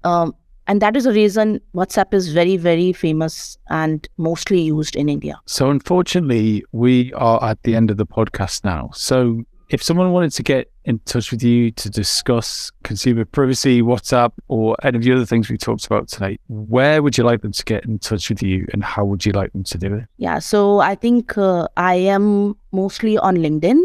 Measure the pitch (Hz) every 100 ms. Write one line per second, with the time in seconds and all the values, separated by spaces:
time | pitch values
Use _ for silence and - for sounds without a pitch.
0 | 180 175 165 - _ - - 202 208 254
1 | 254 214 208 208 214 208 - 180 185 -
2 | 190 196 180 156 175 190 170 170 180 175
3 | 165 156 160 - - - - 160 156 156
4 | - - 160 165 - 185 156 151 151 -
5 | 147 147 147 - - - 131 143 - 180
6 | 180 180 151 117 110 104 - 113 123 127
7 | 123 139 120 113 113 107 - 113 110 101
8 | 104 - 110 - 95 - 98 80 62 -
9 | - 131 123 113 117 _ _ - - 170
10 | 185 180 165 - - 135 - _ - 113
11 | - 123 - 117 117 120 117 110 107 104
12 | 98 - - 117 - - - _ - 101
13 | 127 117 107 - 131 127 139 120 113 120
14 | - 127 120 - - 117 110 113 139 120
15 | 120 127 117 117 107 110 - 110 - 107
16 | - - 98 101 - 107 107 123 143 156
17 | 147 127 120 117 107 - - 110 120 104
18 | - 107 - 110 98 92 87 101 - -
19 | 101 98 104 98 92 95 95 85 95 104
20 | 120 - - - - 208 202 202 175 196
21 | 233 240 226 - 190 175 - - 180 180
22 | 185 196 208 202 202 208 - 190 196 -
23 | 220 214 190 180 160 156 165 277